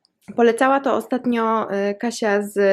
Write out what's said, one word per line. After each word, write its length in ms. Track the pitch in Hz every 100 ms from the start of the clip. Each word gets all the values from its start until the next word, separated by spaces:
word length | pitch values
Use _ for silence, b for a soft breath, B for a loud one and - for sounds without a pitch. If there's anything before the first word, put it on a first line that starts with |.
| _ _ - -
Polecała 440 | 233 226 262 277
to 140 | 269
ostatnio, 760 | 226 220 254 247 233 226 220 - 196 202
y, 40 |
Kasia 480 | 202 240 233 220 202
z 140 | 202 202 196